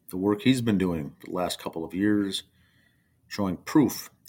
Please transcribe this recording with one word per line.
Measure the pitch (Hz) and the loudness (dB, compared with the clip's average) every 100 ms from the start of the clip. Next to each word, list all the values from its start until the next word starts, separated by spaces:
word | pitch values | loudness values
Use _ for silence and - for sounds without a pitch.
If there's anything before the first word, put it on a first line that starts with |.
| - | -12
The | 90 | -2
work | 101 104 | 0 2
he's | 123 131 | 4 2
been | 113 98 | 2 2
doing | 92 82 73 - | 2 -2 -6 -12
for | - | -8
the | |
last | 90 85 - | -4 -4 -4
couple | - 82 | -8 -8
of | 80 | -8
years, | 87 104 104 98 95 - _ _ _ _ _ _ _ _ | -2 2 2 0 -4 -10 _ _ _ _ _ _ _ _
showing | - 98 85 | -4 -4 -4
proof, | - 156 120 - - _ | 2 4 4 0 -12 _